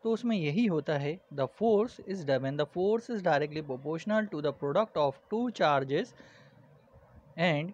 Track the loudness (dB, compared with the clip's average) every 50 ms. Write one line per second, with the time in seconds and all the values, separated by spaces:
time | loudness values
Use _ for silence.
0 | -4 -2 -2 0 0 0 0 0 0 0 2 2 2 2 2 0 0 0 -2 -2
1 | -2 -2 -4 -6 -10 _ -6 -4 -4 -4 -2 0 2 2 4 2 2 0 -4 -10
2 | -10 -8 -8 -6 -2 0 0 0 0 0 -2 -2 -2 -2 -2 -2 0 0 0 0
3 | -2 -4 -6 -2 0 2 2 2 2 0 -4 -6 -6 -6 -8 -8 -6 -6 -6 -4
4 | -2 -2 0 0 0 -2 -2 -2 -2 -2 -2 -2 -2 0 0 0 0 0 0 0
5 | 0 0 0 -4 _ -6 -4 -2 -2 -2 0 2 4 4 4 4 2 2 0 -2
6 | -2 -4 -8 -18 -20 -20 -20 -20 -20 -20 -20 -20 -20 -20 -20 -20 _ _ -20 -20
7 | -20 -20 -20 -20 -20 -14 -4 0 0 2 2 0 -2 -6